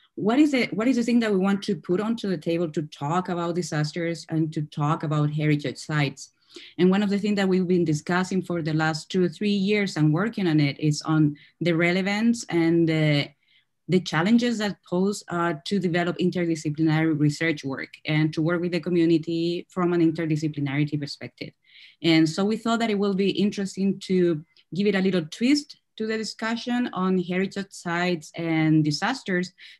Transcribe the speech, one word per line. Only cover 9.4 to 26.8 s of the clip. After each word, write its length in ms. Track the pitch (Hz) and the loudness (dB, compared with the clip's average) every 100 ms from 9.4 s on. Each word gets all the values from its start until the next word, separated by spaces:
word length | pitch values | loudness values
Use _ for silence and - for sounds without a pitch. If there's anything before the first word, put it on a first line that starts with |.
| 208 | -2
years 460 | 202 190 208 196 160 | 0 2 0 0 2
and 140 | 151 | 2
working 360 | 156 220 233 180 | 2 0 -2 2
on 120 | 151 | 2
it 200 | 143 139 | 2 0
is 220 | 156 147 | -2 0
on 320 | - 156 147 147 - - | 0 2 2 0 -14 -4
the 120 | 170 | 0
relevance 680 | 165 175 185 190 208 233 233 - | 2 2 2 0 0 0 0 0
and 400 | 170 165 170 160 | 2 4 4 4
the, 400 | 160 151 143 - _ _ _ _ _ - | 2 2 2 -2 _ _ _ _ _ -2
the 120 | 185 | 0
challenges 580 | 180 156 185 233 240 214 | 0 0 4 4 2 -2
that 200 | 208 - - | -4 -6 -4
pose, 360 | 180 196 202 - | 0 0 -2 -6
uh, 260 | 175 170 151 - | -2 -2 -4 -4
to 120 | 202 | -2
develop 380 | 175 175 175 165 | 0 0 -2 0
interdisciplinary 1040 | 180 180 170 160 156 151 160 156 160 147 | -2 0 -2 -2 -4 0 2 2 2 2
research 440 | 147 147 165 151 | 0 0 -2 -2
work 260 | 139 131 - - - | -6 -8 -12 -10 -2
and 280 | 151 156 | 0 0
to 80 | 160 | 0
work 200 | 156 175 | 0 0
with 100 | 175 | -2
the 80 | 175 | -4
community 880 | 175 170 165 160 160 165 170 175 - | -2 2 4 2 0 -4 -4 -4 -8
from 240 | 185 175 | -2 0
an 80 | 175 | 2
interdisciplinarity 960 | 165 160 160 156 156 147 139 139 151 151 | 2 2 -2 -2 -2 -4 -2 -2 -2 -2
perspective. 540 | 143 - 123 - - _ _ - - - | -6 -12 -14 -14 -16 _ _ -20 -20 -2
And 260 | 165 160 160 | 4 4 4
so 160 | 160 | 2
we 140 | 196 226 | 0 0
thought 220 | 226 226 | 0 0
that 100 | 226 | 0
it 80 | 202 | 0
will 160 | 202 | 0
be 160 | 190 196 | 2 0
interesting 680 | - 202 190 196 - 196 196 - | 2 0 0 -6 -2 -2 -2 0
to 380 | 185 175 156 - _ - | 2 2 0 -6 _ -10
give 140 | 165 208 | -2 0
it 80 | 196 | 2
a 60 | |
little 240 | 190 180 156 | 2 0 -4
twist 480 | - 240 294 - - _ - | -2 2 2 0 -16 _ -8
to 100 | 220 | -6
the 100 | 220 | -6
discussion 720 | 214 - 220 233 247 247 | -6 -6 -6 -4 -4 -2